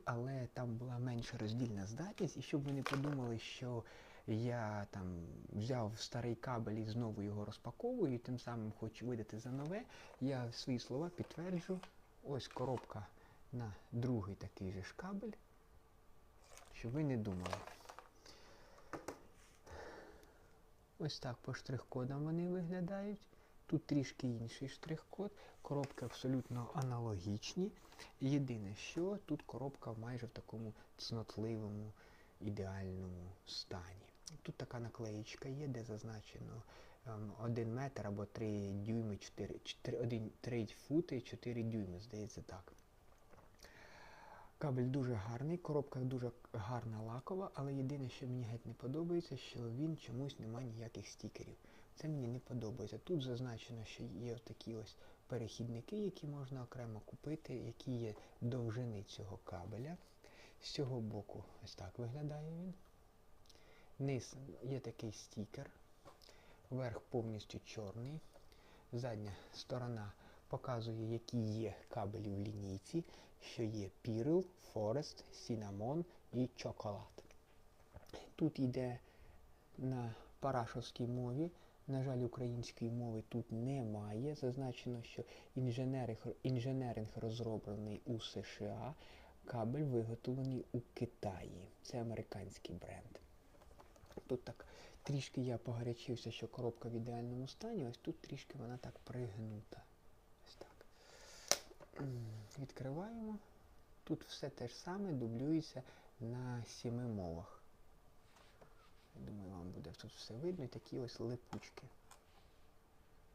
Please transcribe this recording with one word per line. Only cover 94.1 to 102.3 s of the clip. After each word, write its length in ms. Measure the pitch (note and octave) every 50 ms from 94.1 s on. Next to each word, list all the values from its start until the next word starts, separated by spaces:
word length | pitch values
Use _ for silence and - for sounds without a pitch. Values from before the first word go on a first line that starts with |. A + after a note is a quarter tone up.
| - - -
Тут 180 | - C3 B2 -
так 220 | B2 - - - - - - - - - -
трішки 380 | - - C#3+ C3+ - - - C3+
я 180 | B2 C3 - -
погарячився, 720 | - B2+ A#2 A#2 A#2+ A#2+ A#2 - - - A#2 A#2 - A#2
що 180 | - - A#2 -
коробка 400 | - B2+ B2 A#2 A#2 - - A#2
в 40 |
ідеальному 560 | A#2 A#2 A#2 B2 A#2 A#2 A#2+ A#2+ B2 B2+ C3 C3+
стані, 380 | - - A3 A3+ A#3 F#3 C3
ось 120 | A#2 A#2 -
тут 220 | - D#3+ D#3+ -
трішки 380 | - - C#3+ C3+ - - - C3+
вона 180 | A2+ A#2+ B2
так 220 | B2 - B2 - -
пригнута. 840 | - - A#2 B2 B2 A2+ G2 A2+ A2 A2 G#2+ G#2+ - - - - - - - - - - - - - - - - -
Ось 80 | - -
так. 320 | - - - - - - - - - - - - - - - - - - - - - - - - - - - - -
М, 260 | C#3+ C3 B2 A#2+ A2+ A2